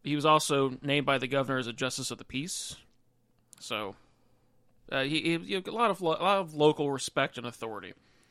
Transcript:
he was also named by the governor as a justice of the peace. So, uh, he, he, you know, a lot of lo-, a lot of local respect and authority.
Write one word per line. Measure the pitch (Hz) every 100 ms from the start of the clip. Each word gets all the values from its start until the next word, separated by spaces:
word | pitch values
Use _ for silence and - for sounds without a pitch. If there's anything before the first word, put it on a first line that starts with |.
he | - 147
was | 147
also | 156 - 143 135 127
named | 143 143 139
by | 135
the | 127
governor | 139 131 131
as | 117
a |
justice | 117 131 - 131
of | 117
the | -
peace. | 131 165 - - - - _ _ _ _ _ _ -
So, | - 113 104 98 _ _ _ _ _ _ _ _ -
uh, | 135
he, | 135 156
he, | - 165
you | 185 196 180
know, |
a | 220
lot | 233
of | 180
lo-, | 175 160
a |
lot | 175 196
of | 175
local | 156 151 151 147
respect | 139 - - 135 -
and | 120
authority. | - 113 107 92 - _ _ _